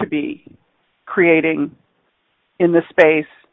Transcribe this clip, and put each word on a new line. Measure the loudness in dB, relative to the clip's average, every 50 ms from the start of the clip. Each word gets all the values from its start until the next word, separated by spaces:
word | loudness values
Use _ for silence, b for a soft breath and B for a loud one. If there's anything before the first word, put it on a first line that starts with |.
to | -8 -8
be | -6 -8 -8 -8 -12 -14 _ -20 _ _ _ _ _ _ _ _ _ _ _
creating | -10 -2 0 2 2 2 2 0 -2 -2 -4 -6 -8 -8 _ _ _ _ _ _ _ _ _ _ _ _ _ _ _ _ -2
in | -2 0 2
the | 0 -2 -2
space | 0 2 2 2 2 0 -4 -8 -14 _ _ _